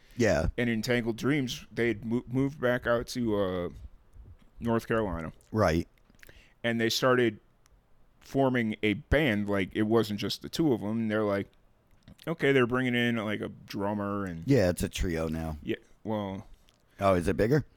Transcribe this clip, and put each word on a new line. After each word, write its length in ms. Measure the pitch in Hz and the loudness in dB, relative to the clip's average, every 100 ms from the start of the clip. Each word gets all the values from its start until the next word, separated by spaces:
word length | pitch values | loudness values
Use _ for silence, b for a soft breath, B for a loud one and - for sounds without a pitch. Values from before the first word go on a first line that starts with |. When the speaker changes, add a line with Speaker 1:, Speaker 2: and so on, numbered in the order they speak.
| b b | b b
Speaker 1:
Yeah. 320 | 110 76 82 - | 2 2 0 -2
Speaker 2:
And 120 | 120 | -2
in 120 | 113 | -2
Tangled 360 | 117 120 117 110 | -2 -2 -2 -2
Dreams, 480 | 117 147 127 - - | -2 0 -2 -8 -10
they 200 | 107 117 | -2 -2
had 160 | 104 110 | -2 -2
mo-, 180 | 120 - | -4 -4
moved 300 | 127 139 156 | -2 -2 0
back 260 | 123 123 120 | 0 0 0
out 200 | 120 127 | -2 -2
to, 280 | 127 117 104 | -4 0 0
uh, 340 | 95 92 87 - - - _ - - - - - | 0 -2 -4 -8 -18 -20 _ -20 -20 -20 -20 -8
North 260 | 117 113 - | -2 -2 0
Carolina. 460 | 113 104 85 80 - - | -2 -2 -4 -8 -12 -4
Speaker 1:
Right. 340 | 110 92 85 - _ _ _ B B B B | 2 4 2 0 _ _ _ B B B B
Speaker 2:
And 160 | 117 117 | -4 0
they 100 | 113 | 0
started 500 | - 131 127 120 104 _ _ _ _ _ - - _ | 2 4 4 4 0 _ _ _ _ _ -20 -20 _
forming 540 | - 135 135 127 110 107 | -4 2 2 2 0 0
a 100 | 107 | 0
band. 560 | 104 - 139 156 104 101 | 0 2 2 4 2 0
Like, 200 | 101 95 | 0 0
it 100 | - | 0
wasn't 360 | 107 113 104 104 | 2 2 2 -2
just 200 | 104 - | -4 -6
the 80 | - | -8
two 240 | - 160 | 0 2
of 80 | 113 | 2
them. 100 | 98 113 | -2 -4
And 100 | 110 | -2
they're 120 | 107 | 0
like, 240 | 107 98 95 _ _ _ _ _ - - - | 0 0 -4 _ _ _ _ _ -20 -14 -8
okay, 240 | 165 139 | -2 2
they're 160 | 135 120 | 4 2
bringing 280 | 127 127 120 | 0 0 0
in, 220 | 120 117 | 0 0
like, 240 | 107 104 | -2 -4
a 80 | 101 - - | -6 -10 -12
drummer 600 | 104 98 107 101 101 95 | -4 -2 -2 -2 -4 -4
and 180 | 82 82 | -4 2
Speaker 1:
Yeah, 240 | 135 90 | 4 4
it's 140 | 87 | 2
a 60 | 92 | -2
trio 380 | - 98 80 80 | -2 -2 -2 -2
now. 300 | 80 80 76 | -4 -6 -8
Speaker 2:
Yeah, 120 | - - _ - | -8 -8 _ -16
well. 440 | 104 107 98 98 - - _ _ _ - | -8 -6 -6 -10 -14 -20 _ _ _ -2
Speaker 1:
Oh, 160 | 98 92 | 2 2
is 120 | 82 | 2
it 100 | 82 | 2
bigger? 280 | 107 147 - | 4 2 0